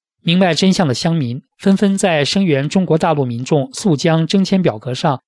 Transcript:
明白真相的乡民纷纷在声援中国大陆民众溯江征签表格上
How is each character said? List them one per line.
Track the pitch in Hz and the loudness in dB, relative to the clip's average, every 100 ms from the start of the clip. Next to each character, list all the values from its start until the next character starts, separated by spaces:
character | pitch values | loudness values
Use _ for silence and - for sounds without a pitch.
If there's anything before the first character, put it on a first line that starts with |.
| _ _ | _ _
明 | - 180 | -2 2
白 | 185 | 2
真 | 156 190 | 2 2
相 | 185 160 | 2 0
的 | |
乡 | 120 170 165 | 0 -2 -2
民 | 123 127 - _ | -4 -6 -12 _
纷 | 196 196 | 0 2
纷 | 202 196 | 2 0
在 | 196 156 139 | 0 0 0
声 | 196 | 0
援 | 190 135 147 | 0 0 0
中 | 196 180 | 0 0
国 | 160 | 0
大 | 180 | 0
陆 | 147 | 0
民 | 127 117 127 | -2 -4 -2
众 | 156 131 | 0 -2
溯 | - 208 147 | -4 -2 0
江 | 175 160 160 | 2 0 2
征 | 196 | 0
签 | 190 190 | 2 0
表 | 165 107 | 0 -2
格 | 127 | -6
上 | 127 160 127 | -4 -2 -4